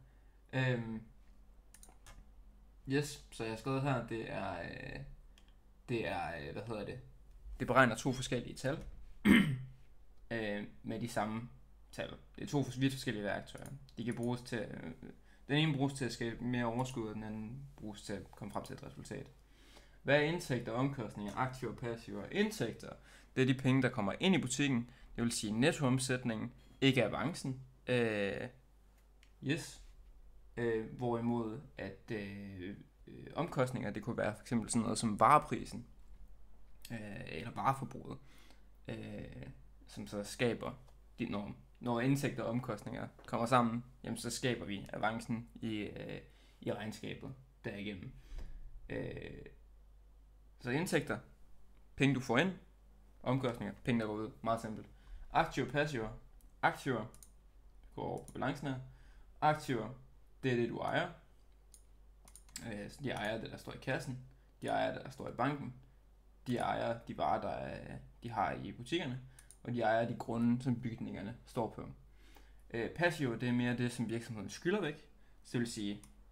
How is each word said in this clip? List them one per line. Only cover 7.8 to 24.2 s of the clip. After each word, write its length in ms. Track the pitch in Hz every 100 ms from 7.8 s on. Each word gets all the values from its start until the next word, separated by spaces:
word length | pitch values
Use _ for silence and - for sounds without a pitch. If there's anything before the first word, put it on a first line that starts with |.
| 123 107
to 160 | 139
forskellige 420 | 123 - 120 -
tal, 240 | - 127 160 - - - - 208 202 160 127
<clears throat> 720 | 131 - - - - - -
øh, 340 | 117 107 104 - -
med 180 | 113 110
de 80 | 117
samme 400 | 107 107 113 127 - - - -
tal. 180 | - - - - -
Det 80 |
er 40 | -
to 140 | 147
fors-, 180 | 123 123
vidt 120 | 135
forskellige 320 | 135 127 104
værktøjer. 440 | 101 90 - - - 139 - -
De 60 |
kan 100 | 117
bruges 280 | 117 120 123
til, 160 | - 117
øh, 340 | - - - - - - - - -
den 80 | 147
ene 200 | 160 127
bruges 180 | 139
til 100 | 139
at 80 | 120
skabe 320 | - 117 113
mere 200 | 123 123
overskud, 440 | 117 120 127 117 107
og 60 |
den 80 | 107
anden 400 | 107 110 110 135 139 -
bruges 260 | 107 104
til 100 | -
at 180 | 98 -
komme 220 | - 104
frem 120 | 101
til 100 | -
et 80 | -
resultat. 480 | - - - 107 - - - - - - - -
Hvad 140 | - 147
er 40 |
indtægter, 520 | 151 175 - 120 -
omkostninger, 640 | 113 139 135 104 107 104 -
aktiver, 380 | 127 - 117
passiver? 500 | 101 120 113 - 101 -
Indtægter, 600 | 185 214 - 113 - - - - - - 131
det 60 |
er 40 | 131
de 80 |
penge, 280 | 131 131 131
der 60 | 127
kommer 240 | 113 98 -